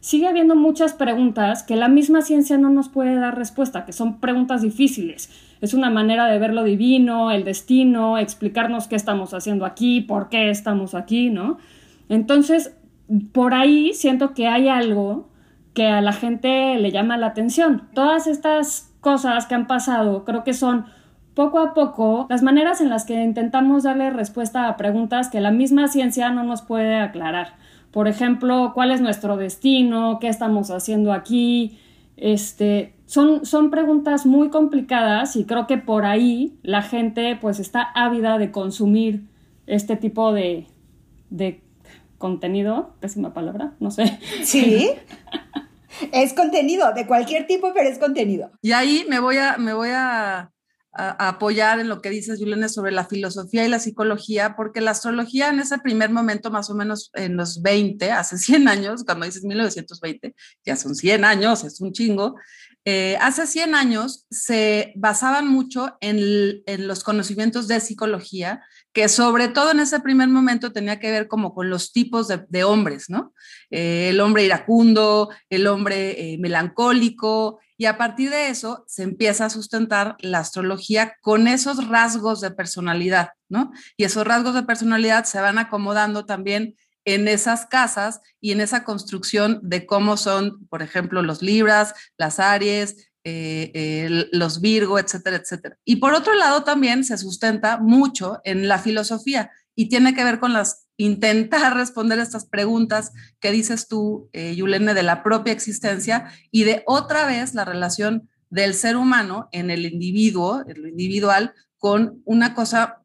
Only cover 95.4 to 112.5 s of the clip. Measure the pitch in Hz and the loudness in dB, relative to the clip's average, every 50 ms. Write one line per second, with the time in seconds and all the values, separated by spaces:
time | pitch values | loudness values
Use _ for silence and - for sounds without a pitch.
95.4 | 175 - 185 170 _ - - _ _ - 240 - 254 269 294 320 320 440 427 415 | -6 -8 -12 -12 _ -16 -18 _ _ 0 0 2 4 2 2 2 2 2 2 4
96.4 | 349 285 285 294 285 294 294 285 269 247 247 254 262 254 233 190 190 190 180 - | 4 4 2 2 2 0 0 2 2 2 2 0 0 -2 -4 -6 -6 -10 -8 -2
97.4 | - 226 214 214 220 214 233 226 220 220 233 262 277 269 262 - 190 185 214 196 | -2 0 0 0 0 -2 0 2 4 6 6 6 6 4 0 -4 -6 -6 -8 -8
98.4 | _ 196 190 190 190 202 202 190 185 220 214 220 208 208 226 220 220 269 277 254 | _ -4 -2 -2 2 2 0 0 0 -2 -2 -2 -2 -4 -6 -6 -4 -4 -4 -4
99.4 | 208 - - _ _ _ _ - 220 220 233 240 254 262 262 269 254 247 226 233 | -4 -6 -12 _ _ _ _ -2 -2 0 4 4 4 4 4 2 0 0 0 0
100.4 | 247 247 240 220 202 208 - _ _ _ _ _ 208 208 208 196 214 220 214 220 | 0 0 0 0 0 -2 -6 _ _ _ _ _ 0 0 0 2 2 2 2 2
101.4 | 220 220 - 302 294 254 247 247 247 247 247 226 220 233 220 226 233 226 - 220 | 0 2 0 2 2 2 2 0 -2 -4 -4 -2 0 0 0 0 -2 -4 -8 -14
102.4 | - _ - 202 202 208 226 226 226 - 214 214 214 - - - - - _ _ | -12 _ -4 -2 -2 0 0 0 0 0 0 -4 -4 -6 -16 -20 -20 -20 _ _
103.4 | - 202 208 226 220 220 233 226 - _ 226 214 208 208 214 208 - _ _ 165 | -2 0 0 0 0 -2 -4 -6 -6 _ -4 -4 -2 -2 -4 -6 -10 _ _ -10
104.4 | 165 170 170 175 190 190 196 190 214 214 208 190 180 175 170 170 - 214 220 220 | -8 -8 -6 -4 -2 -2 0 2 2 2 2 2 2 2 0 0 2 0 0 0
105.4 | 214 233 220 214 - 220 202 - - 214 202 196 202 220 220 240 233 - - - | 0 -2 -4 -4 -6 -8 -8 -6 -4 -4 -4 -4 -2 -2 -2 -2 -4 -8 -20 -20
106.4 | _ _ - 220 214 214 226 - - - 254 285 285 - 302 302 302 277 254 240 | _ _ 0 2 4 4 2 0 0 0 0 0 0 0 -2 0 0 0 -2 -4
107.4 | 247 262 262 220 196 180 180 180 180 175 175 - 202 214 226 226 - _ _ _ | -4 -6 -4 -6 -6 -4 -4 -4 -4 -4 -2 -2 -2 -2 -2 -4 -6 _ _ _
108.4 | _ _ - 180 196 196 190 190 - 226 233 247 254 262 254 240 214 190 185 214 | _ _ -2 0 0 0 0 0 0 0 0 2 2 4 4 2 0 -2 -6 -10
109.4 | - _ - 175 175 180 170 170 170 170 165 170 175 180 185 208 220 220 185 180 | -10 _ -8 -6 -4 -4 -4 -4 -4 -6 -6 -6 -6 -2 0 2 2 2 2 2
110.4 | 175 180 220 269 269 - 160 156 151 160 165 170 180 185 196 208 202 202 196 196 | -2 -2 -2 -4 -6 -10 -16 -16 -16 -14 -8 -6 -6 -4 -2 0 2 2 2 2
111.4 | 214 254 - _ _ _ _ _ - 202 202 208 226 220 - - _ - 226 233 | 2 -2 -8 _ _ _ _ _ 0 2 2 2 2 0 -2 -12 _ 0 2 2
112.4 | 233 240 | 2 2